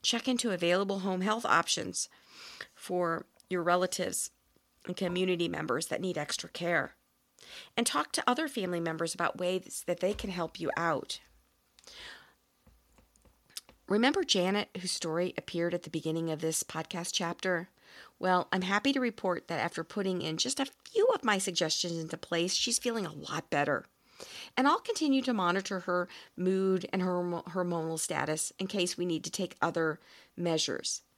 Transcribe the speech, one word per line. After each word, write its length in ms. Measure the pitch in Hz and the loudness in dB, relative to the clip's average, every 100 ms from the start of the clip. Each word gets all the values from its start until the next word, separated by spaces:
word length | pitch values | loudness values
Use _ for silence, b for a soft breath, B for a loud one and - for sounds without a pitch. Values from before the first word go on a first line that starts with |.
Check 280 | - 233 262 | 0 0 0
into 220 | 247 240 | 0 0
available 480 | 180 170 180 196 196 | 2 4 4 2 0
home 220 | 190 185 | 0 0
health 240 | 190 226 - | 2 0 4
options 640 | 156 170 - - - - B B B B B B | 4 4 -2 -2 -6 -8 B B B B B B
for 520 | - - 180 175 165 - _ _ | -16 -4 0 0 -2 -6 _ _
your 140 | 180 | -2
relatives 680 | 170 180 180 - 180 - - _ _ _ _ _ - | 4 4 2 0 -2 -2 -6 _ _ _ _ _ -10
and 100 | 180 | -4
community 540 | 185 180 185 175 170 | -2 2 2 2 0
members 380 | 160 156 127 - | -2 -2 -2 0
that 140 | - | -2
need 160 | 185 165 | -2 -4
extra 320 | 147 - - | -4 -6 -6
care. 460 | - 175 165 - - _ _ _ _ B B B - | -4 0 0 -2 -10 _ _ _ _ B B B 0
And 100 | 233 | 0
talk 260 | 294 302 | 0 -2
to 100 | - - | 0 2
other 220 | 247 311 | 2 0
family 320 | 240 185 175 | -2 -2 0
members 340 | 165 160 170 | -2 -2 -2
about 240 | - 170 - | 0 0 0
ways 460 | 180 185 - - - | 0 -2 -4 -8 -4
that 140 | 175 | 0
they 140 | 185 | 0
can 160 | 202 202 | -2 -4
help 300 | 180 160 - | -4 -4 -4
you 100 | 165 - | -4 0
out. 420 | 165 147 - - - _ _ _ _ _ B B B B B _ _ _ - _ _ _ _ _ _ _ _ - - - - | 0 0 -4 -10 -12 _ _ _ _ _ B B B B B _ _ _ -20 _ _ _ _ _ _ _ _ -16 -16 -20 -2
Remember 360 | 208 254 392 | 2 4 2
Janet, 460 | 320 190 180 208 - 190 | 2 4 4 2 -2 -6
whose 120 | 175 | -4
story 420 | - 165 165 180 - | -4 -2 0 0 -2
appeared 360 | - 170 170 | -4 0 0
at 100 | 175 | 0
the 60 | - | -4
beginning 400 | 160 160 165 165 | -4 -2 -2 -2
of 100 | 156 | -2
this 240 | 160 160 | -2 -2
podcast 480 | - 160 - 180 175 | -4 -6 -6 -6 -4
chapter? 560 | - 170 175 190 175 180 _ B B B _ | -2 -2 -2 0 0 -2 _ B B B _
Well, 300 | 185 180 - | 4 4 4
I'm 100 | 185 | 0
happy 320 | 185 202 277 | 2 2 2
to 60 | 277 | 2
report 480 | 247 226 185 170 - | 0 0 -2 -2 -2
that 100 | 160 | -2
after 240 | 151 - | -2 -4
putting 380 | 165 - 190 180 | -6 -2 0 0
in 160 | 156 160 | -2 0
just 220 | 247 277 | -2 0
a 120 | 277 - - | -4 -6 -2
few 160 | 453 466 | 4 4
of 100 | 453 | 4
my 140 | 233 196 | 2 2
suggestions 600 | 196 170 160 - 175 165 | 0 0 2 2 0 -4
into 200 | 160 165 | -6 -8
place, 380 | - 165 175 - | -2 0 2 2
she's 240 | - 226 | 2 2
feeling 260 | 240 226 175 | 0 -2 -4
a 80 | |
lot 360 | 147 143 147 - | -8 -6 -6 0
better. 360 | 147 147 139 - _ B B B B B - | 2 2 0 -2 _ B B B B B 4
And 120 | 269 | 4
I'll 120 | 370 | 4
continue 420 | - 427 302 269 | 0 0 4 4
to 100 | 254 | 4
monitor 480 | 226 175 180 190 190 | 2 4 2 0 -4
her 260 | 180 180 180 B B - | 0 0 0 B B -2
mood 500 | 185 190 190 185 - | 2 4 4 2 2
and 80 | 190 | 0
her 100 | 180 | 2
hormo-, 320 | 180 180 170 - | 0 0 -4 -4
hormonal 480 | 175 180 170 160 160 | -2 0 0 -2 -2
status 540 | - 151 147 156 - - | -2 -2 0 -2 -4 -6
in 100 | 190 | -4
case 300 | 208 175 - | 0 -2 0
we 80 | 175 | -2
need 200 | 160 170 | -2 -4
to 40 | |
take 280 | - 180 - | -6 -6 -2
other 380 | 165 170 160 151 B B B - | -2 2 0 -2 B B B -4
measures. 640 | 170 160 151 80 - - _ | 0 0 0 -2 -4 -6 _